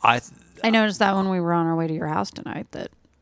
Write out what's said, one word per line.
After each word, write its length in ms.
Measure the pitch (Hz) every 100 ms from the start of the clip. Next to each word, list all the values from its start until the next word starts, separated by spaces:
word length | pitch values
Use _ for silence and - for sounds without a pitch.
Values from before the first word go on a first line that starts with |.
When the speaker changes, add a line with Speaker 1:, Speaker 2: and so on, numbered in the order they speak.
Speaker 1:
I 160 | - 120
th- 120 | - - - -
Speaker 2:
I 60 | 226
noticed 300 | 226 214 196
that 160 | 196 196
when 140 | 190
we 100 | 185
were 140 | 170
on 120 | 170 165
our 100 | 165
way 120 | 165
to 60 |
your 140 | 160 160
house 220 | 165 196
tonight, 360 | - - - 220
that, 180 | - - - _ _